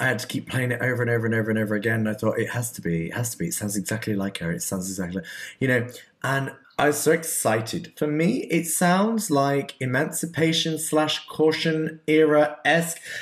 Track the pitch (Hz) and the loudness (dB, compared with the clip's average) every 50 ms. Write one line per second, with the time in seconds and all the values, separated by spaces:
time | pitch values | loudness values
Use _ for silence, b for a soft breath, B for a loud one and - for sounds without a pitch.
0 | 123 131 120 110 - - - 135 - - - 135 123 123 123 - 120 127 123 117 | 0 0 0 -2 -4 -6 -6 -6 -6 -4 -2 -2 0 0 -2 0 0 0 0 0
1 | 123 127 117 113 113 113 113 110 107 110 110 107 107 101 107 104 104 113 113 113 | 0 2 2 2 2 2 0 0 2 0 0 0 0 0 0 0 0 0 0 2
2 | 110 107 104 - 113 110 - 117 110 - - 120 117 117 - - - 85 85 82 | 0 0 -2 0 0 0 0 0 -2 -2 -2 -4 -4 -4 -6 -6 -4 -2 -2 -2
3 | 82 - - 113 120 117 - - 85 87 - - 107 104 101 104 90 - 110 107 | -2 -4 -4 -4 -4 -4 -4 -4 -4 -4 -4 -4 -4 -4 -4 -4 -4 -2 -4 -4
4 | - 110 104 98 95 98 - - 85 82 85 87 - - 98 95 90 95 95 95 | -2 -2 -2 -2 -2 -4 -4 -4 -4 -4 -4 -4 -4 -4 -4 -4 -6 -6 -6 -6
5 | 92 85 90 95 - B B B B B B B 131 127 127 120 113 113 B B | -6 -4 -4 -6 -8 B B B B B B B 2 2 2 2 2 -2 B B
6 | B B B _ - 131 135 139 135 131 - - _ _ _ - 135 147 147 - | B B B _ -4 -2 -2 -2 -2 -6 -8 -14 _ _ _ 0 2 2 2 2
7 | - 151 165 165 170 - - - - 117 110 113 113 - - 85 85 - - - | 2 2 2 2 2 -4 -4 -2 0 2 2 0 0 -2 -6 -8 -8 -8 -6 -4
8 | 156 151 147 156 165 190 247 - - - 165 165 170 - - - 180 175 180 190 | -2 -2 0 2 2 2 2 0 -2 0 0 0 0 0 0 2 4 4 4 4
9 | 208 226 226 220 208 - 147 139 139 139 139 143 139 - - - 135 127 127 131 | 4 2 0 0 0 0 2 2 4 4 2 0 -2 -4 -6 -6 -4 0 0 0
10 | 156 170 165 - - 170 - - 160 160 165 - - 165 160 151 156 - 156 156 | 0 0 -2 -6 -6 -4 -2 0 2 2 2 2 0 -2 -2 -4 -4 0 2 2
11 | 151 151 - - - - - - 156 156 156 156 - 165 156 156 156 151 - - | 2 2 0 -4 -6 -6 0 2 4 4 4 2 0 0 0 0 0 -4 -6 -6
12 | _ - 156 156 156 151 151 147 151 151 - - - 143 156 170 170 170 - - | _ 2 4 6 6 6 6 6 4 4 2 0 2 2 4 4 2 0 -4 -10
13 | B B B B | B B B B